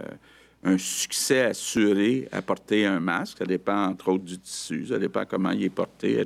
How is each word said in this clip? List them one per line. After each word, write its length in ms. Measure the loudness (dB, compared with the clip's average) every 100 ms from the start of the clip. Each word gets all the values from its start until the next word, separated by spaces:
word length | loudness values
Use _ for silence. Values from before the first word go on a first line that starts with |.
| -12 -14 -20 -20 _ _
un 140 | 2 2
succès 640 | 2 -4 -4 -2 2 4
assuré 840 | 2 0 -2 2 4 4 4 2 -2
à 80 | -6
porter 460 | -4 -4 0 2 2
un 140 | 2
masque. 380 | 0 -2 -4 -6
Ça 60 |
dépend, 440 | -2 -2 0 0 -2
entre 240 | -2 0
autres, 120 | 0
du 140 | -2 -12
tissu, 480 | -12 -12 -8 -6 -4
ça 120 | -2
dépend 260 | -2 -2 -4
comment 240 | -2 0
il 140 | 0
est 40 | -2
porté, 440 | -2 -6 -4 -2
et 120 | 0